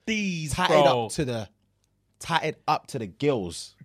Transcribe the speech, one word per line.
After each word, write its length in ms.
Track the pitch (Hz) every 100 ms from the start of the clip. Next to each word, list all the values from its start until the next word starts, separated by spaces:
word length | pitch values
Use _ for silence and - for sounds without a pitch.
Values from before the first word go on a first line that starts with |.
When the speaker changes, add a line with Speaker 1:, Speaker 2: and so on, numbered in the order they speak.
| -
Speaker 1:
baddies, 460 | 220 196 170 156
Speaker 2:
Tatted 300 | 175 180 156
Speaker 1:
bro. 220 | 139 127 110
Speaker 2:
up 60 |
to 120 | - 131
the, 240 | 117 104 _ _ _ _ _ _ _
tatted 380 | - 165 156 - -
up 200 | 151 -
to 120 | 135
the 80 | 104
gills. 640 | - 143 127 87 80 - _